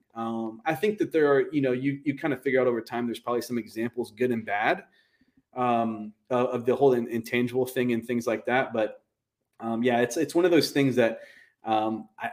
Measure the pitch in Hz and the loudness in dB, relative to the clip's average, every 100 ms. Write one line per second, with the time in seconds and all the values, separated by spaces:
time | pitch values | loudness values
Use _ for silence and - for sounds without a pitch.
0 | _ 113 113 113 113 110 160 156 214 208 | _ -8 -6 -4 -6 -6 -4 0 0 0
1 | 170 160 147 139 127 151 131 123 139 139 | 0 2 4 4 2 0 0 0 -2 -4
2 | 151 135 160 131 139 127 127 117 113 120 | -4 -4 -4 -2 0 2 2 0 -4 -4
3 | 120 110 - 120 113 120 104 110 120 123 | -4 -4 -2 -4 -2 -6 -6 -6 -6 -4
4 | 113 104 123 117 107 101 120 185 - _ | -8 -2 -2 -2 -4 -2 0 -2 -6 _
5 | _ _ _ _ _ 127 123 117 113 107 | _ _ _ _ _ -2 0 2 0 -4
6 | 107 - - 123 123 123 117 120 139 123 | -10 -12 -2 0 0 0 0 4 4 4
7 | 117 117 113 123 123 127 127 131 123 113 | 0 -4 -2 -2 0 -2 -2 0 0 0
8 | 117 120 113 110 - 127 120 113 107 - | -2 -4 -2 -2 0 0 0 -2 -2 -4
9 | _ _ _ _ _ - 113 113 123 120 | _ _ _ _ _ -10 -6 0 2 2
10 | 123 170 147 170 175 165 - 143 139 120 | 2 0 0 2 4 4 4 2 2 4
11 | 113 - - - _ _ 107 110 110 110 | 2 0 -14 -20 _ _ -2 0 0 -4
12 | - - 117 | -10 -10 -10